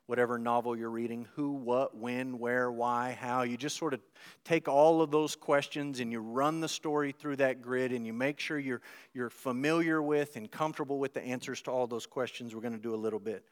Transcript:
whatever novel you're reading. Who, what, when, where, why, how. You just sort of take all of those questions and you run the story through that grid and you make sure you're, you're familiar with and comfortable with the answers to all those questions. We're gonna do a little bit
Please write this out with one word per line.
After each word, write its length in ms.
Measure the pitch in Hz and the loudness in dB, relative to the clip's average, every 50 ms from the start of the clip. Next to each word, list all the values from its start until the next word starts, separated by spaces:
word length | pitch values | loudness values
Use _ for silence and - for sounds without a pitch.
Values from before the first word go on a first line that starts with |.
| _ - | _ -2
whatever 300 | 120 120 123 117 123 120 | 2 4 4 4 2 2
novel 380 | 117 120 120 120 117 120 117 | 2 4 4 4 4 2 0
you're 140 | 113 113 113 | -2 -2 -4
reading. 380 | 113 113 117 113 117 117 120 - - | -2 -2 -2 -2 -4 -6 -8 -8 -4
Who, 180 | 151 147 143 143 | -2 -2 -2 -2
what, 420 | 139 127 117 123 127 135 131 - | -2 0 2 2 2 2 0 -2
when, 420 | 113 110 120 123 127 131 131 127 120 | -6 -6 -4 -2 -2 -4 -4 -6 -4
where, 340 | 117 120 123 127 127 123 | -2 0 2 2 2 2
why, 460 | 120 117 117 120 120 120 123 127 123 - | 0 0 0 2 2 2 0 -2 -4 -6
how. 240 | 131 123 123 127 127 | -4 -2 0 0 0
You 120 | 123 120 | 0 -2
just 220 | 117 131 151 - - | -4 -4 -4 -4 -2
sort 160 | 170 156 135 | -2 -2 -2
of 80 | 123 - _ _ - - - - - - | -4 -6 _ _ -20 -20 -20 -20 -12 -4
take 240 | - 165 165 - 151 | 0 0 0 2 4
all 340 | 139 143 151 160 165 160 | 6 8 8 8 8 6
of 80 | 160 147 | 4 4
those 260 | 147 151 156 143 - | 4 2 2 2 -2
questions 640 | - - - 147 143 139 - - 151 143 143 139 123 | -4 0 2 2 2 2 0 -4 -6 -6 -4 -4 -4
and 120 | 123 117 | -4 -4
you 80 | 117 113 | -4 -4
run 400 | 110 113 117 127 139 151 160 165 | -6 -4 0 0 2 2 2 0
the 100 | 160 151 | -2 -4
story 440 | - - - 160 147 147 147 139 139 | -4 -4 -4 -2 0 0 0 -2 -4
through 240 | - - 147 139 131 | -6 -6 -4 0 2
that 240 | 139 131 127 127 | 2 2 2 0
grid 320 | 120 123 127 127 127 127 127 | -4 -4 -2 0 0 0 0
and 120 | 123 113 | -2 -4
you 80 | 113 113 | -4 -4
make 260 | 117 131 139 151 - | -2 0 -2 -2 -2
sure 200 | - - 160 147 | -4 -4 -4 -4
you're, 220 | 139 131 123 113 - - - - - - - | -4 -4 -4 -6 -8 -12 -20 -20 -20 -14 -8
you're 160 | 131 123 117 | -8 -6 -8
familiar 720 | - - - 135 123 123 135 151 160 170 170 165 160 156 | -8 -6 -4 -4 -2 0 2 2 4 4 4 2 2 2
with 340 | 151 147 151 147 147 143 - | 2 2 2 2 0 0 -4
and 160 | 120 107 107 | -10 -12 -10
comfortable 480 | - - 156 156 156 - 151 131 139 139 | -6 -4 -2 -2 -2 -4 -4 -2 -2 -2
with 140 | 139 131 - | -2 -2 -4
the 80 | 135 | -4
answers 400 | 90 123 127 123 - - 127 - - | -6 -4 -6 -6 -6 -6 -8 -8 -6
to 80 | - | -2
all 160 | 127 127 127 113 | -2 0 0 0
those 180 | 120 113 - | -2 -6 -8
questions. 480 | - - 135 123 110 - - 123 117 110 | -6 -4 -4 -4 -4 -4 -8 -10 -10 -8
We're 80 | 113 | -6
gonna 160 | 107 120 117 110 | -6 -6 -6 -4
do 160 | 107 117 113 | -4 -4 -2
a 40 | 110 | -2
little 220 | 107 110 107 104 | -2 -2 -2 -2
bit 260 | 98 110 104 95 - _ | -4 -6 -8 -8 -10 _